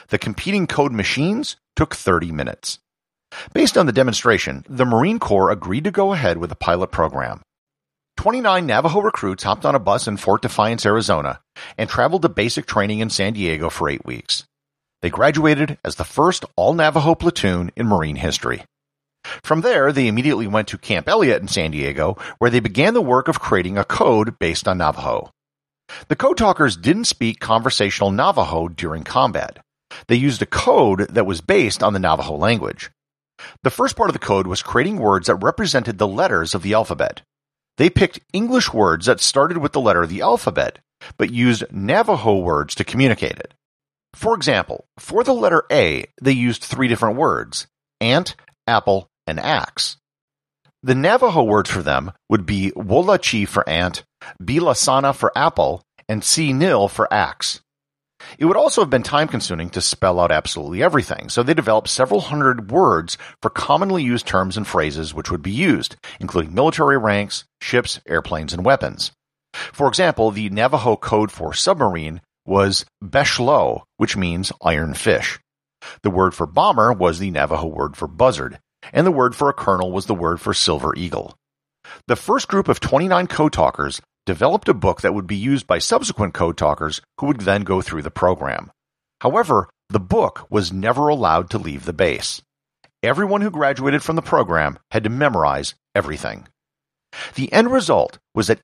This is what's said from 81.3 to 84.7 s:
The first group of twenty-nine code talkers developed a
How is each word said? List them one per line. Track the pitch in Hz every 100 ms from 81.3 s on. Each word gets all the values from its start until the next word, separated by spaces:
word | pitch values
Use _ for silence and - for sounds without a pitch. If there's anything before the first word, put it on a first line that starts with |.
| - _ _ _ _ - - -
The | 120
first | - 262 -
group | 196 151
of | -
twenty-nine | - 135 185 180 180
code | - 101
talkers | - 69 - 71 - _ _ -
developed | 85 131 202
a | -